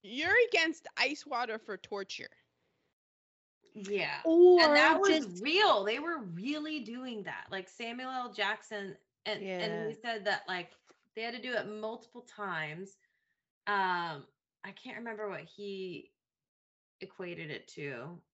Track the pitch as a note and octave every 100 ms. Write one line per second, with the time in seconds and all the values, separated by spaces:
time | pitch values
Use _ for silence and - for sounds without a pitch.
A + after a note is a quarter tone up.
0 | G3 B3 E4 A4+ A#4 G4 D#4+ - - -
1 | B3+ D4+ - B3 A#3+ A3 - F#3+ - G3+
2 | G3 - - _ _ _ _ _ _ _
3 | _ _ _ _ _ _ _ A3 F#3+ G3+
4 | D3+ C#3+ E4 E4 F4+ F4+ D#4 D4 D4 E4
5 | G4 D#4+ A3 F3 B3 F4+ G#4 A#3 G3 B3
6 | D#4+ E4 G3+ E3+ A#3 D4+ D4+ D#4 G#3+ A#3+
7 | B3+ A3 E3+ G#2 - F#3+ F#3 - A#3 A#3+
8 | B3+ C4 B3 - G3+ G#3+ - G#3+ G3 -
9 | _ _ - G#3 F#3+ F3+ E3+ E3+ G#3+ A3+
10 | A#3+ A3+ G3 F#3 - F3+ F3 _ _ _
11 | _ - A3+ A#3+ B3 A#3 G3+ G#3+ A3 A#3
12 | - A#3+ A#3+ - G3+ E3 D#3 D#3 G3 _
13 | _ _ _ _ _ _ - G3+ F#3+ F3
14 | E3+ D3 C3+ _ _ _ G3 G3 B3+ A3
15 | A#3 G#3+ G#3+ F3+ E3+ - G3+ G3 F#3+ E3+
16 | - _ _ _ _ _ _ _ _ _
17 | F#3 - F3+ E3+ D#3+ C3+ - - C#3+ A#2+
18 | C#3+ F3 _